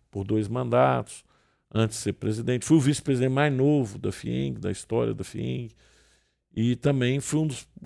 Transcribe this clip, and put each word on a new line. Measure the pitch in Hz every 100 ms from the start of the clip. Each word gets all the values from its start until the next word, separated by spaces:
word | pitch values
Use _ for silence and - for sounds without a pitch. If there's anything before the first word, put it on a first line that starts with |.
| _
por | 98
dois | 98 110 104
mandatos, | 120 123 120 131 127 117 - _ _ _ _ _
antes | 107 110 110
de |
ser | 101
presidente, | - 110 107 117 123 -
fui | 160
o |
vice-presidente | 135 147 - 131 131
mais | 131 147
novo | 131 139 147 113 104
da | 101
fieng, | - 120 120 135
da | 127 98
história | 98 - 113 117
da | 110
fieng, | - - 120 127 117 _ _ _ _ _ _ _ _ -
e | 117 120
também | 147 139 123 139
fui | - 147
um | 156
dos, | 123 - -